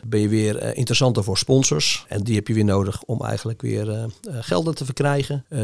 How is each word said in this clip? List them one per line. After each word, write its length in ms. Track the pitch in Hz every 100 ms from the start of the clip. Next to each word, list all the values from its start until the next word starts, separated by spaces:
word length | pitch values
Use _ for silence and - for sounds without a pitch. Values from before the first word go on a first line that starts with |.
| 113
ben 140 | 107
je 80 | 104
weer, 300 | 107 107 107
eh, 200 | 110 -
interessanter 460 | 113 120 127 113
voor 140 | 98 92
sponsors. 680 | - 135 135 151 - - -
En 160 | 104
die 120 | 104 104
heb 120 | 101
je 60 |
weer 120 | 110 104
nodig 360 | 98 98 -
om 180 | - - -
eigenlijk 360 | 113 110 110
weer, 280 | 117 107 107
eh, 140 | 107
eh, 60 | 113 - 220 127
gelden 360 | - 175 160 147
te 100 | 135
verkrijgen. 600 | - 143 143 135 143 -
Eh, 120 | -